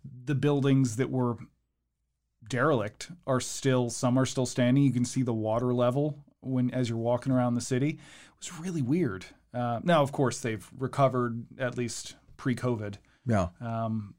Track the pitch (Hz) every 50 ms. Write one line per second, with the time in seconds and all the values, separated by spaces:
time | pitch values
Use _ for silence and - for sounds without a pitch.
0 | _ - - 123 123 123 147 131 123 147 143 143 127 139 135 135 135 120 107 113
1 | 131 - 131 127 123 120 117 - - - _ _ _ _ _ _ _ _ _ _
2 | _ _ _ _ _ _ _ _ - - - 120 127 156 151 120 101 107 - _
3 | - - - - _ - 131 127 - - - - - 139 131 127 123 120 113 -
4 | - 127 127 131 127 113 - 135 127 120 - - 123 123 123 139 143 139 120 123
5 | 123 120 - 135 131 120 117 110 107 107 110 120 123 123 123 123 123 123 123 143
6 | 147 156 143 143 - _ _ _ - 127 131 127 123 123 123 127 127 113 117 113
7 | 117 117 123 120 - 135 131 127 123 123 120 120 120 - 131 123 139 151 151 143
8 | - - - - - - _ _ - - 180 156 160 185 165 165 135 113 143 180
9 | 175 120 92 92 - - - _ _ _ - 120 123 120 120 113 - 180 175 156
10 | 143 131 143 - 143 127 147 - - 120 110 104 - - - - 131 127 - -
11 | 139 131 123 127 123 120 117 117 113 - - - 131 123 120 123 120 120 - -
12 | - - - - _ - - - - 139 120 - - 127 120 107 104 104 101 -
13 | _ _ _ _ _ 123 113 101 90 90 - _ 120 117 113 113 113 113 110 110
14 | 104 101 -